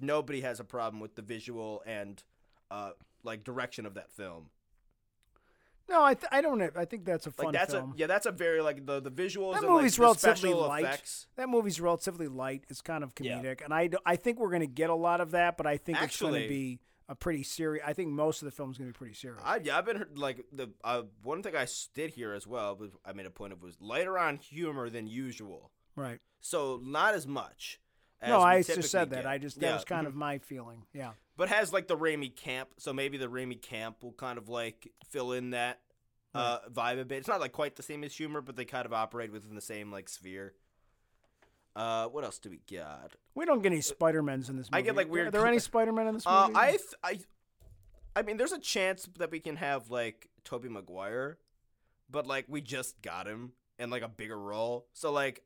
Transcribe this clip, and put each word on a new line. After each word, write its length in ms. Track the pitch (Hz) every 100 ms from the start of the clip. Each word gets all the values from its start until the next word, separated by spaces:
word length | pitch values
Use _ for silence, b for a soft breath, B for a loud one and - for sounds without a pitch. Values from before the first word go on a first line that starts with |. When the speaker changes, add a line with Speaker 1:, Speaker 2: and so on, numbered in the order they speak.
Speaker 1:
nobody 400 | 139 151 143 139
has 180 | 131 113
a 60 |
problem 340 | 107 123 113 107
with 160 | 107
the 80 | 113
visual 600 | 107 113 113 117 110 104 110
and, 380 | 107 101 98 - _ _ _ -
uh, 180 | 104 101 - - _
like, 220 | 117 110
direction 420 | 107 123 123 - 107
of 80 |
that 160 | 95 -
film. 400 | - 95 82 80 _ _ _ _ _ _ _ _ _ _ _ _ _ -
Speaker 2:
No, 140 | 339
I 120 | 285
th-, 140 | 247 -
I 80 | 269
don't. 220 | 311 233 175 180
I 80 |
think 200 | 170 226
that's 220 | 175 165 156
a 40 |
Speaker 1:
Like, 60 | -
Speaker 2:
fun 160 | 156
Speaker 1:
that's 200 | 170 190
Speaker 2:
film. 180 | 190 135
Speaker 1:
a, 40 | 139
yeah, 100 | 156
that's 180 | 196 226
a 40 |
very, 320 | 175 165 160
like, 240 | 151 139 139
the, 140 | 139
the 100 | 131
visuals 420 | 127 190 196 190
Speaker 2:
That 40 | 392
Speaker 1:
and, 20 | 403
like, 80 | 339
Speaker 2:
movie's 140 | 262 226
Speaker 1:
the 60 |
Speaker 2:
relatively 340 | 240 220 - 214 185
Speaker 1:
special 100 | 170
Speaker 2:
light. 240 | 151 147
Speaker 1:
effects. 420 | 135 143 - - - -
Speaker 2:
That 120 | 254
movie's 320 | 233 208 160
relatively 480 | 175 165 196 175 151
light. 360 | 131 131 135 -
It's 120 | 131
kind 240 | - 160
of 80 | 135 -
Speaker 1:
Yeah. 200 | 127 123
Speaker 2:
comedic, 220 | 131 131
and 100 | 147
I 140 | 156 170
d-, 100 | 185 170
I 100 | 175
think 220 | 247 233
we're 120 | 202
gonna 160 | 175 147
get 240 | 123 165
a 40 |
lot 260 | 165 170 175
of 120 | 165
that, 240 | 175 175 170
but 100 | 156
I 100 | 147
think 240 | - 165
it's 180 | - -
gonna 180 | 175 127
Speaker 1:
Actually, 100 | 110
Speaker 2:
be 320 | 139 131 127 _ _ -
a 60 | 135
pretty 260 | 175 151
seri-, 400 | 135 - 156 151
I 100 | 147
think 180 | 151 165
most 300 | 143 156 156
of 40 | 147
the 60 |
film's 260 | 139 135 127
gonna 100 | 127
be 40 |
pretty 200 | - 120
serious. 280 | 104 127 113
Speaker 1:
I, 120 | 143 214
yeah, 200 | 147 156
I've 80 |
been 120 | 202 208
heard, 200 | 180 143
like, 300 | 139 127 -
the, 180 | 135 120 -
uh, 180 | 113 120 107 107
one 180 | 123 165
thing 140 | 196 156
I 60 |
s-, 260 | 123 - -
did 180 | - 156
hear 220 | 120 110
as 140 | 101 101
well, 300 | 120 104 98
but 160 | 104 92
I 80 | 98
made 140 | 98 92
a 40 |
point 220 | 90 101
of, 80 | 90
was 160 | 90 82
lighter 360 | 104 135 180 185
on 180 | 160 143
humor 520 | - 151 165 139 120
than 180 | 117 110
usual. 640 | 120 131 113 101 82 - _ _ -
Speaker 2:
Right. 240 | 131 117 _ _
Speaker 1:
So 400 | - 165 139 123
not 320 | 127 147 208
as 120 | 202 139
much 540 | 135 - - - - _ _ _ -
as 80 | 240
Speaker 2:
No, 80 | 214
Speaker 1:
we 60 |
Speaker 2:
I 140 | 180 185
just 80 | 175
Speaker 1:
typically 200 | 170 165
Speaker 2:
said 220 | 185 151
that. 60 | 127
Speaker 1:
get. 20 | 131
Speaker 2:
I 100 | 139
just, 220 | 143 -
that 60 | 165
Speaker 1:
Yeah, 80 |
Speaker 2:
was 100 | 104
kind 160 | - 170
Speaker 1:
mm-hmm. 40 | 151
Speaker 2:
of 60 |
my 240 | 143 147 139
feeling. 480 | - 135 117 117 -
Yeah. 200 | 139 123 110 _ -
Speaker 1:
But 120 | 185
has, 240 | 208 180
like, 160 | 190 180
the 80 | 156
Raimi 380 | 160 147 135
camp, 360 | - 143 127 135 -
so 140 | 151
maybe 240 | 135 139 139
the 80 | 127
Raimi 340 | 127 127 123
camp 420 | - 117 113 107
will 100 | 123
kind 240 | 113 131 120
of, 100 | 104
like, 420 | 120 113 - - _ -
fill 240 | 143 127
in 180 | 127 123
that, 300 | 123 123 120 _ _ _ _ _
uh, 240 | 120 120 117 107
Speaker 2:
Right. 220 | 123 120 127
Speaker 1:
vibe 40 |
a 40 | 127
bit. 120 | 135
It's 100 | 131
not, 120 | 196
like, 120 | 131
quite 240 | - 147 -
the 60 |
same 220 | - 147
as 100 | 147
humor, 280 | - 156 147
but 120 | 131
they 100 | 127 120
kind 180 | 131 120
of 60 |
operate 400 | 113 110 120 113
within 220 | 107 107
the 60 | 107
same, 280 | - 107 104
like, 180 | 98 90
sphere. 440 | - 92 95 98 - _ _ _ _ _ _ _ _ _ _ _
Uh, 320 | 104 113 113 113
what 140 | 143
else 160 | 120 -
do 120 | 104
we 80 | 85 -
got? 440 | 92 76 69 - - _
Speaker 2:
We 120 | 277 339
don't 160 | 254
get 100 | 196
any 80 | 160
Spider-Mans 720 | - - 165 156 147 135 127
in 60 | 131
this 140 | 127
movie. 80 | -
Speaker 1:
I 40 |
get, 120 | 226
like, 140 | 202 160
weird 200 | 170 175
Speaker 2:
Are 20 |
there 160 | 208 233
any 100 | 240
Speaker 1:
cl- 60 | -
Speaker 2:
Spider-Man 400 | 226 226 220 220
in 60 |
this 120 | 220 -
Speaker 1:
Uh, 220 | 190 196
Speaker 2:
movie? 100 | 190
Speaker 1:
I 120 | 269
th-, 220 | - - -
I, 180 | 180 190 - _ _ _ - - - - -
I 80 | 202
mean, 140 | 208 214
there's 160 | 285
a 60 | 330
chance 500 | - 202 185 185 185 170
that 120 | 165
we 100 | 160
can 160 | 165 151
have, 340 | 143 135 113
like, 380 | 123 113 - - _
Tobey 240 | - 123 123
Maguire, 720 | 104 87 90 101 123 139 165 _ _ _ _ _ _ _
but, 160 | 143 135
like, 180 | 135 131
we 140 | 147
just 400 | 113 131 123 -
got 260 | - 87 98
him 260 | 110 123 - _ -
in, 100 | 120
like, 120 | 123
a 60 | 113
bigger 300 | 110 110 104
role. 480 | 101 107 117 120 -
So, 180 | - 160
like, 300 | 143 139 -